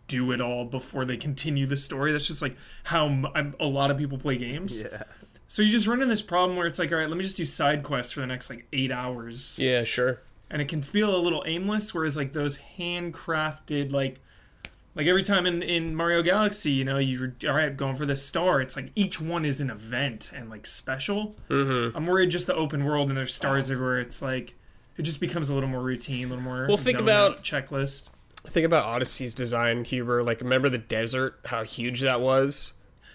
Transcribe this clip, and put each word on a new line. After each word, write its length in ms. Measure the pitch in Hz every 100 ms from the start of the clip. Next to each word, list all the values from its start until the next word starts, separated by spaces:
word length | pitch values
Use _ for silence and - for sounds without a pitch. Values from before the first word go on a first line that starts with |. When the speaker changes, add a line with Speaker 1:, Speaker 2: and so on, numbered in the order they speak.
| -
Speaker 1:
do 240 | 127 127
it 80 | 123
all 240 | 123 123 120
before 380 | 127 - 139 127
they 120 | 120
continue 480 | 147 139 156 139 135
the 120 | 139
story. 340 | - 139 147
That's 160 | 151 -
just, 140 | 147
like, 140 | 143 - - - -
how 220 | 165 151
m-, 200 | 135 143 156
I'm, 200 | 143 -
a 60 | 151
lot 260 | 139 139
of 60 | 139
people 200 | 147 135
play 200 | 147 127
games. 460 | 120 143 190 110
Speaker 2:
Yeah. 200 | 107 104 - - - - -
Speaker 1:
So 140 | -
you 100 | 214
just 160 | 226 202
run 120 | 240
into 80 | 262
this 140 | 208
problem 360 | - 175 185 180
where 100 | 170
it's 120 | 170
like, 120 | 160
all 60 | 160
right, 100 | 156
let 80 | 170
me 60 |
just 140 | 190 196
do 80 | 151
side 380 | - 143 151
quests 300 | 143 135 120
for 60 | -
the 60 | 127
next, 220 | 127 -
like, 160 | 120 -
eight 180 | 139 131
hours. 680 | 127 127 123 117 117 - -
Speaker 3:
Yeah, 220 | 131 123
sure. 380 | 113 - 127 123 - - -
Speaker 1:
And 120 | 147
it 60 | 143
can 160 | 156
feel 320 | 139 202 214 185
a 20 |
little 260 | 175 151 156
aimless, 460 | 165 190 214 202
whereas, 220 | 170 160 143
like, 180 | 135
those 260 | 151 147 139 - -
handcrafted, 1120 | 175 175 175 - - 156 156 147 - 147 139
like, 280 | 139 135 135 - - - _ - - _ -
like, 120 | 151
every 160 | 185
time 220 | 190 196 180
in, 160 | 170
in 320 | 165 170 165 160
Mario 260 | 170 170
Galaxy, 480 | 170 202 214 208 147
you 140 | 135 135
know, 120 | 139
you're, 360 | 135 127 127 123 -
all 60 |
right, 220 | 143 151 139
going 200 | 139 131
for 100 | 147
this 200 | 135 -
star, 360 | 170 180 147
it's 140 | 127 -
like 140 | 131 -
each 240 | 190 -
one 240 | 156 170
is 160 | 151 135
an 100 | 135
event 600 | 104 110 123 139 110 -
and, 160 | 127 113
like, 160 | 110 -
special. 680 | - - 135 - 208 214 - -
Speaker 3:
Mm-hmm. 480 | 139 139 127 117 131
Speaker 1:
I'm 80 | 165
worried 240 | 185 180
just 180 | 175 -
the 80 | 160
open 300 | 151 147 143
world 240 | 147 139
and 80 | 135
there's 160 | 127
stars 360 | - 139 135 131
everywhere. 300 | 131 127 127
It's 220 | 123 -
like, 320 | 135 127 123 - - - - -
it 40 |
just 180 | 160 160
becomes 300 | 175 170 143
a 40 |
little 140 | 139 131
more 140 | 131
routine, 460 | 127 123 - 127 127
a 20 |
little 140 | 123
more 220 | 127 127 135
Speaker 3:
Well, 100 | 208
think 200 | 151 240
Speaker 1:
zone 120 | 220
out 220 | 208 202
Speaker 3:
about 100 | -
Speaker 1:
checklist. 680 | - 143 - 139 135 - - - - - -
Speaker 3:
think 180 | 170 165
about 200 | 165 107
Odyssey's 480 | 120 123 - 123
design, 500 | 113 120 117 117 120
Huber. 400 | 117 127 120 120
Like, 160 | 120 113
remember 300 | 123 127 135
the 80 | 123
desert, 600 | 110 110 113 131 131 - -
how 180 | 117
huge 360 | 113 - 120 123
that 220 | 135 123
was? 500 | 127 135 139 139 - - - - -